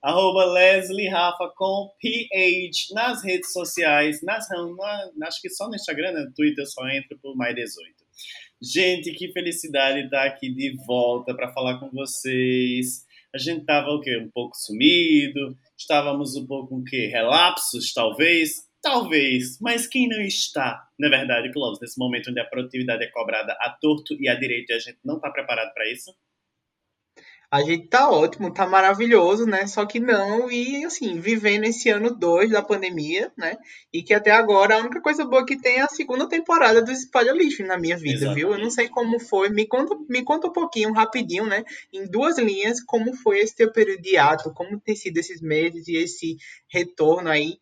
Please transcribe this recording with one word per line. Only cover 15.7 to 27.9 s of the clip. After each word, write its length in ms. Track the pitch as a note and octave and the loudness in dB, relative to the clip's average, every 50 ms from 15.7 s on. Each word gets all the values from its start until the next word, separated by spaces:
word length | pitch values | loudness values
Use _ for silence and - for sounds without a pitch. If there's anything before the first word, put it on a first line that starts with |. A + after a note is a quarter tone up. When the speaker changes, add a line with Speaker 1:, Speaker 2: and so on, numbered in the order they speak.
| _ _ | _ _
Speaker 1:
Estávamos 600 | - - D#3 D3 C#3+ D3 C#3 C#3+ C#3+ C3 B2+ C#3 | -4 0 2 2 2 2 -2 -4 -4 -6 -6 -10
um 100 | B2+ B2+ | -8 -8
pouco, 300 | C#3 C3+ B2+ B2+ C3+ C3 | -8 -8 -8 -8 -10 -10
o 60 | B2+ | -10
quê? 240 | B2+ - C3 A2+ G#2+ | -6 -4 -4 -4 -2
Relapsos, 840 | B2 A#2+ A2+ A#2 C3+ D#3+ F3 F3+ F#3 F#3 - - - A#2+ - - - | -2 0 2 4 4 6 4 4 2 0 -6 -6 -6 -6 -8 -6 -4
talvez? 720 | C3 A#2 A2 G#2+ - D3 E3 F3 E3 D#3+ D3+ D#3 - - _ _ _ | -2 -2 -2 0 2 2 4 4 4 2 0 -4 -8 -12 _ _ _
Talvez. 760 | - D4+ C#4 B3 A3 F#3 D#3 D3+ C#3 C3+ B2+ B2+ B2+ B2+ - - | -4 0 0 0 0 2 2 2 2 2 0 0 -2 -4 -10 -8
Mas 260 | G#3 A#3 A#3 A#3 A#3 | -4 -2 -2 -2 -4
quem 220 | - - C4 B3 A#3 | -4 0 0 0 0
não 140 | A3+ G#3+ | 0 -2
está, 680 | G#3 G3 F#3 - - - - D3+ C3+ B2 A2+ - - _ _ _ | -4 -4 -2 -4 -4 -4 -4 -2 -2 -2 -4 -6 -14 _ _ _
não 120 | C#3+ D3 | 2 2
é 80 | C#3+ C3 | 2 2
verdade, 340 | B2+ B2+ B2 A#2 A#2+ C3+ | 2 0 -2 -2 -2 -4
Clóvis? 300 | B2+ D3+ C3+ A#2+ G#2 G2+ | -6 -4 -4 -4 -6 -8
Nesse 180 | A#2+ A#2 - - | -12 -14 -8 -6
momento 320 | B2+ B2 B2 A#2+ G#2+ B2+ | -4 -4 -4 -4 -6 -6
onde 80 | B2 A#2+ | -6 -6
a 60 | A#2 | -6
produtividade 580 | - - B2+ B2+ B2+ - B2+ B2 B2+ A#2 A#2 A#2 | -6 -6 -8 -8 -6 -6 -6 -4 -2 -2 -4 -4
é 40 | A2+ | -6
cobrada 440 | - A#2+ A2+ G#2+ A2+ G#2+ A2 G#2+ - - | -6 -6 -6 -4 -4 -4 -4 -4 -6 -6
à 100 | G2+ A#2+ | -6 -6
torto 460 | - _ - D3+ D3+ D3+ D3+ - D3+ D3 | -6 _ 0 0 0 0 -2 -10 -10 -4
e 120 | C3+ B2+ | 0 0
à 60 | A#2+ | 0
direito 340 | B2 C3 C3 B2 A#2 A#2+ - | 0 0 -4 -4 -4 -4 -4
e 40 | A#2 | -4
a 60 | A2+ | -4
gente 200 | A2+ A#2+ A#2+ _ _ | -4 -8 -16 _ _
não 160 | C3 D3+ D#3 | -8 -8 -6
tá 100 | D3+ C#3+ | -6 -8
preparado 440 | C#3 - C#3 - B2 A2+ A2+ A2 - | -6 -6 -6 -4 -4 -4 -4 -6 -6
pra 180 | - A2 A2 | -6 -6 -6
isso? 220 | A#2+ B2 - - - _ _ _ _ _ _ _ _ _ _ _ _ _ _ _ _ _ _ _ _ - - - - _ _ _ | -6 -8 -12 -20 -20 _ _ _ _ _ _ _ _ _ _ _ _ _ _ _ _ _ _ _ _ -20 -20 -20 -20 _ _ _
Speaker 2:
A 120 | - C#3+ D3 | 0 0 2
gente 240 | D#3 E3+ E3 E3+ | 2 0 -2 -2
tá 240 | - | 2